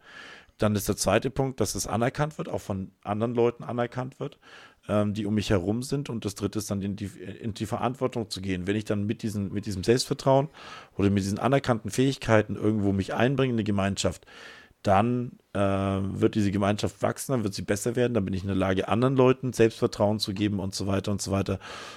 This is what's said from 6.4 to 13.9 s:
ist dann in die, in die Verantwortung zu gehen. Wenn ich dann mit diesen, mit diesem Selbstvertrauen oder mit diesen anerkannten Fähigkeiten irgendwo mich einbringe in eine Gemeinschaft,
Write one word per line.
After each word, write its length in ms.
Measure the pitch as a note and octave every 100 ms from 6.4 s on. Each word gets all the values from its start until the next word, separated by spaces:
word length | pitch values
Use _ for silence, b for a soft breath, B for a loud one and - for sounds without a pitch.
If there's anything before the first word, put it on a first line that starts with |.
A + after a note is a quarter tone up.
| G2+ G#2+
ist 100 | -
dann 120 | G2
in 120 | G2+
die, 120 | G2 G2+
in 480 | - F2+ - A2+
die 120 | - G#2+
Verantwortung 640 | A#2+ A2+ B2+ B2+ A#2+ G2+
zu 100 | -
gehen. 280 | G2 F#2 F2+
Wenn 80 | G#2+
ich 80 |
dann 200 | G#2 G#2
mit 200 | G#2 G#2+
diesen, 280 | A2 G#2 G2
mit 140 | G2+ G#2
diesem 160 | F#2
Selbstvertrauen 640 | F2+ B2+ - C#3 C3+ C3+ D3 B B B B -
oder 140 | G2
mit 140 | G2+
diesen 160 | G2 G#2
anerkannten 500 | A#2 C#3 - A2+ G2+
Fähigkeiten 640 | - C3+ C3+ - G#2+ G#2
irgendwo 380 | G2 G#2 A2 G2
mich 220 | G2 F#2
einbringe 360 | G#2+ B2 C3+ C3
in 60 | A2+
eine 80 |
Gemeinschaft, 640 | G#2 G2+ G2